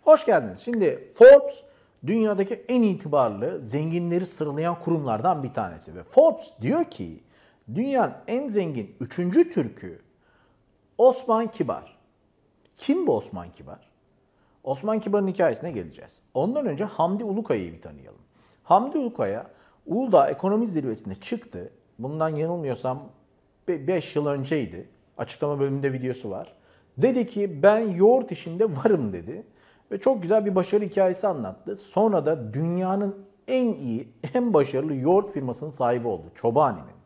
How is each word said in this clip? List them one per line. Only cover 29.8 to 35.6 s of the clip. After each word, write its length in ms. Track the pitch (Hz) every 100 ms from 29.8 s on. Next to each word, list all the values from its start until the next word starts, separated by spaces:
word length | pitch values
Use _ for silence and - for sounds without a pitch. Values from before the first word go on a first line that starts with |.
| _
Ve 80 | 196
çok 220 | 262 254
güzel 240 | 170 220 208
bir 100 | 185
başarı 300 | 180 208 208
hikayesi 420 | - 185 180 208
anlattı. 480 | 156 101 95 - 202
Sonra 500 | - - 220 185 147
da 280 | 160 110
dünyanın 640 | 120 165 175 185 196 202 196 - _ -
en 200 | 254 247
iyi, 400 | 202 135 113 - _ -
en 200 | 254 240
başarılı 420 | 156 135 131 156 139
yoğurt 360 | 135 190 196
firmasının 380 | 143 131 117